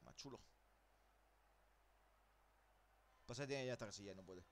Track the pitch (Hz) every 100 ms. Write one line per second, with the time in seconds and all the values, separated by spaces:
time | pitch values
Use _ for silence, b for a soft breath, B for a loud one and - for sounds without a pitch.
0 | 62 - 143 123 - - - - - -
1 | - - - - - - - - - -
2 | - - - - - - - - - -
3 | - - - 117 120 139 127 123 110 98
4 | 101 95 90 90 -